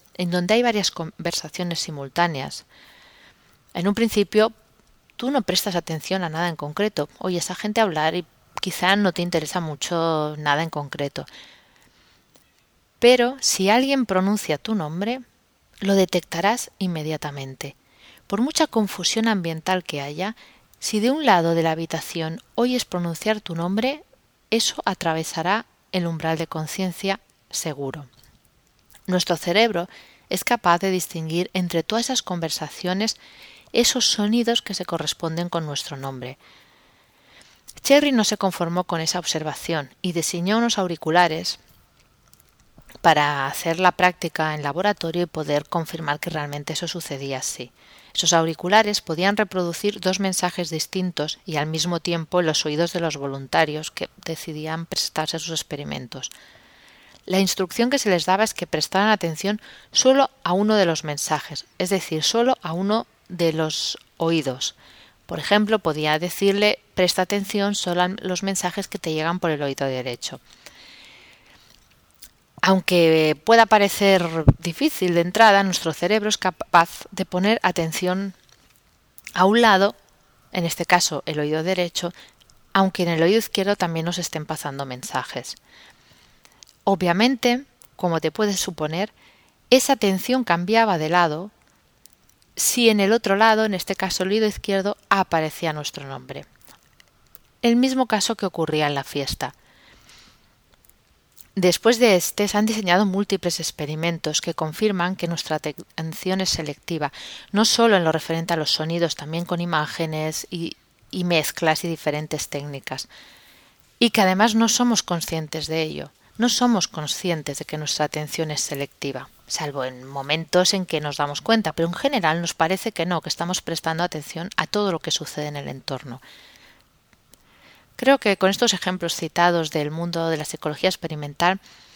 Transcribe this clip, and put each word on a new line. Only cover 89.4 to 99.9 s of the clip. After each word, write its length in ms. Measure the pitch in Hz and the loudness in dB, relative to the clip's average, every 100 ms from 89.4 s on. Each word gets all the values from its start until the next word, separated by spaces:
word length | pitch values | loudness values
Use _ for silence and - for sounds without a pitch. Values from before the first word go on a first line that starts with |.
| _ _ - | _ _ 2
esa 220 | 254 - | 4 4
atención 500 | 262 196 190 - 262 | 2 2 0 0 0
cambiaba 560 | 240 175 180 226 220 170 | 2 0 4 4 4 2
de 100 | 156 | 2
lado 400 | 175 170 151 208 _ _ _ _ _ _ _ _ _ _ - | 4 4 0 -8 _ _ _ _ _ _ _ _ _ _ -2
si 340 | - 247 226 | 0 4 4
en 100 | 214 | 6
el 120 | 196 | 4
otro 240 | 226 - 196 | 4 2 4
lado, 300 | 220 220 214 | 6 6 2
en 80 | |
este 220 | 185 - 190 | -2 -4 -4
caso 280 | 185 - | -2 -2
el 60 | 185 | 0
oído 180 | 214 214 | 2 0
izquierdo, 480 | - - 196 196 - - | -2 -2 0 0 -4 0
aparecía 640 | 196 185 165 156 - 165 | 0 2 0 -2 -4 -4
nuestro 340 | 151 143 - 139 | -4 -8 -10 -12
nombre. 380 | 135 131 139 - _ - - _ _ _ _ _ _ _ - | -12 -12 -14 -14 _ -20 -20 _ _ _ _ _ _ _ 0
El 140 | 233 233 | 4 4
mismo 300 | 262 262 254 | 4 2 2
caso 300 | 208 - 220 | 0 0 -2
que 100 | 190 | -4
ocurría 420 | - 160 156 147 | -2 0 2 0
en 80 | 139 | 0
la 80 | |
fiesta. 520 | - 147 135 - 127 - _ _ _ | -4 -4 -4 -4 -6 -8 _ _ _